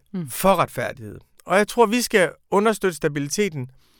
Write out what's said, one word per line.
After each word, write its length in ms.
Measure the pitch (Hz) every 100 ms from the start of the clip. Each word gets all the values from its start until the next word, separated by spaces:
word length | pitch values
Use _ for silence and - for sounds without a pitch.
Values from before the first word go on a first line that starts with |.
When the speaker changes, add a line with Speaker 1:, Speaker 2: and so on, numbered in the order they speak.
| _ 190
Speaker 1:
Mm. 140 | 143
Speaker 2:
for 260 | - 190 175
retfærdighed. 640 | 131 - 107 117 107 - - _ -
Og 120 | 185
jeg 100 | 208
tror, 180 | 240 214
vi 160 | 240
skal 300 | 226 208 160 - _
understøtte 440 | 190 220 208 190 156
stabiliteten 720 | 160 147 143 - 202 151 127 - _